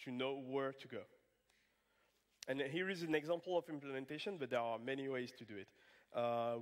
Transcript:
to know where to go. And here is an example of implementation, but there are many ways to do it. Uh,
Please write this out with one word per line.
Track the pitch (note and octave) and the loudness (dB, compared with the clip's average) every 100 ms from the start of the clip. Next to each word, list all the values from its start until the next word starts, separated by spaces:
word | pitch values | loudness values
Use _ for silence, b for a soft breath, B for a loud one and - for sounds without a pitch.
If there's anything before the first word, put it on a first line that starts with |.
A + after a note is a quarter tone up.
to | C3+ | -4
know | B2 C3 C#3 B2+ | 2 2 2 0
where | C#3 C3+ | 2 2
to | C3+ A#2+ | -2 -8
go. | A#2 F2 - _ _ _ b b b b b b b _ _ - | -10 -10 -18 _ _ _ b b b b b b b _ _ -2
And | C3+ | 0
here | C3+ E3 F#3+ | 0 0 0
is | F#3 | -2
an | E3 | 2
example | D#3 D3+ E3+ F3 F3 | 2 2 0 2 0
of | E3 | 0
implementation, | D3+ C#3 C3+ C3+ D3+ G#3+ F#3 | -4 -4 -4 -4 -4 -2 -2
but | B2+ | 0
there | B2 | 2
are | A#2 A2+ | 2 0
many | A#2+ C3+ C3+ | 0 -2 0
ways | B2+ B2 - | 0 -2 -8
to | |
do | A2 G2+ | -10 -10
it. | F#2+ B B B B | -10 B B B B
Uh, | - A#2+ A#2 A#2 A#2 | 2 4 4 2 2